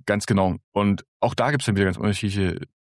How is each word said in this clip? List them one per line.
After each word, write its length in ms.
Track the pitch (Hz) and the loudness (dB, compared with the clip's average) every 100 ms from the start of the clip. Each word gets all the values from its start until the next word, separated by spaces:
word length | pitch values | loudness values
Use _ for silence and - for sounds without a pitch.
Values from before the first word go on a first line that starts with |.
ganz 220 | - 101 - | -2 -2 0
genau. 300 | 98 92 - - | 2 2 -2 -4
Und 340 | 101 101 98 - _ | 0 0 0 -4 _
auch 140 | 117 | -2
da 160 | - 123 | 0 0
gibt's 140 | 143 | 0
dann 100 | - | 0
wieder 120 | 98 95 | 2 2
ganz 100 | 90 | 0
unterschiedliche 640 | 104 98 104 98 92 - - _ _ | -2 -2 -2 -2 -2 -2 -10 _ _